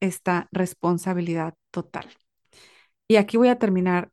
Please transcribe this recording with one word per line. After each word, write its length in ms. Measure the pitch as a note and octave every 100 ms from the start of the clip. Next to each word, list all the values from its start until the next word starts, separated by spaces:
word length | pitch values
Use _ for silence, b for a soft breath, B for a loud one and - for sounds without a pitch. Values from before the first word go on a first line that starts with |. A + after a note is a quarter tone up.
esta 480 | G3 F3+ - F3 -
responsabilidad 1000 | F#3+ F#3 - E3+ F3 F#3+ F3+ E3+ E3 D#3+ - _
total. 380 | - E3 - - _ _ _ _ b b b b _ _
Y 80 | A3
aquí 200 | G3+ A3+
voy 120 | B3
a 100 | B3
terminar 520 | A3 F#3 F3+ F3+ F3